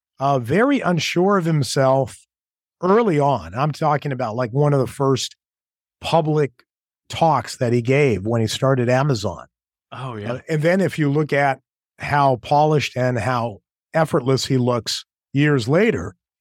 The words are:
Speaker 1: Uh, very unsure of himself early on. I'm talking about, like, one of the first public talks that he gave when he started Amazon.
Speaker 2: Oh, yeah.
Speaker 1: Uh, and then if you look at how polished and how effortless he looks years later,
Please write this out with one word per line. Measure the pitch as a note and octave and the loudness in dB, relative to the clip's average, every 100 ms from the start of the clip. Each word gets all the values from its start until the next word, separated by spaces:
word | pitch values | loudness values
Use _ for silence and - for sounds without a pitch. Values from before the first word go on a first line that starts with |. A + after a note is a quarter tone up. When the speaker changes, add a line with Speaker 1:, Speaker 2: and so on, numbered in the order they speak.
| _ - | _ -6
Speaker 1:
Uh, | C3+ C#3 | -2 0
very | A#2 E3 C4 C#4 | 0 0 2 2
unsure | F3 E3+ - - F#3 G3+ | 0 0 0 0 2 2
of | E3 | 2
himself | D#3 C3+ - C3+ C3+ B2 - _ _ _ _ _ _ | 0 0 2 2 2 0 -6 _ _ _ _ _ _
early | F3 G#3 A#3 D3 | 2 4 4 2
on. | C#3+ B2+ E2 G2+ | 2 0 -4 -4
I'm | D3+ | -4
talking | C3+ D#3 D3 D3 | -2 0 0 -2
about, | B2+ A#2+ A2 | -4 -4 -4
like, | B2+ | -2
one | B2 D3 | 0 2
of | C#3+ | 2
the | A#2 | 0
first | - C3+ C3 - - _ _ _ _ _ _ | 0 0 0 -2 -12 _ _ _ _ _ _
public | - D#3+ D#3 D3+ C#3+ - _ _ _ _ - | -2 0 0 0 -2 -4 _ _ _ _ -14
talks | - E3 C#3 C3+ - | -2 0 0 -2 -4
that | B2 | -2
he | A#2+ | 0
gave | A#2 C3+ C#3+ G2+ G2 | 2 2 2 0 -2
when | A#2 | -2
he | A2 | -2
started | - C3 C3+ A#2+ | 0 0 2 2
Amazon. | B2+ D3 A#2+ F#2 D2 B1 _ _ _ _ | 2 0 -2 -4 -8 -14 _ _ _ _
Speaker 2:
Oh, | A#2 C3 A2+ | -14 -12 -10
yeah. | G#2 | -8
Speaker 1:
Uh, | B2+ - | -10 -6
and | D#3+ | -2
then | D#3 F#3+ | 2 2
if | E3+ - | 0 0
you | D3 | 0
look | C#3+ D#3 | 0 0
at | C#3+ C#3 C3 _ _ _ - | 0 0 -2 _ _ _ -14
how | - C#3+ C#3 B2+ | -2 2 2 0
polished | - D3 D#3 D3+ - - | 0 2 4 2 0 -2
and | B2+ B2 | -2 -2
how | G#2 B2 A#2 G2 _ _ _ | -2 -2 -4 -8 _ _ _
effortless | D#3+ D#3 D#3+ B2 C3+ - | -2 0 0 0 0 0
he | C3 | 0
looks | B2 A#2+ A2 - - _ _ | 0 -2 -4 -8 -12 _ _
years | C#3 D3+ C#3+ A2+ | 0 2 2 2
later, | D#3+ A3+ C3+ - - _ _ | 2 2 0 -6 -12 _ _